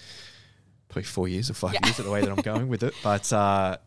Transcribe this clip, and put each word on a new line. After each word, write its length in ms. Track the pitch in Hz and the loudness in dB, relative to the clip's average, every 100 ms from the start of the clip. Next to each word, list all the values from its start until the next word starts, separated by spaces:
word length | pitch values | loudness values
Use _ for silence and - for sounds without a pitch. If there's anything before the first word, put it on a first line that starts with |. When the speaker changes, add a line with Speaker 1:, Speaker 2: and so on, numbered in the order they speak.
| - - - - - _ _ _ - | -20 -18 -20 -20 -20 _ _ _ -10
Speaker 1:
probably 140 | - | -8
four 240 | - 98 92 | -4 -2 -2
years 220 | 92 123 | -2 -4
or 20 | |
five 200 | 107 92 98 | -2 -2 0
Speaker 2:
Yeah. 60 | 104 | 0
Speaker 1:
years 140 | 117 | 0
at 60 | 98 | 0
the 60 | |
way 100 | 104 | 0
that 80 | 101 | 2
I'm 80 | 98 | 0
going 260 | 107 110 127 | -2 -2 0
with 140 | 113 | 0
it. 120 | 127 - | -2 0
Speaker 2:
<laughs> 40 | |
Speaker 1:
But, 280 | 107 101 - | 2 2 2
uh, 460 | 110 101 98 95 - | 4 4 4 2 -2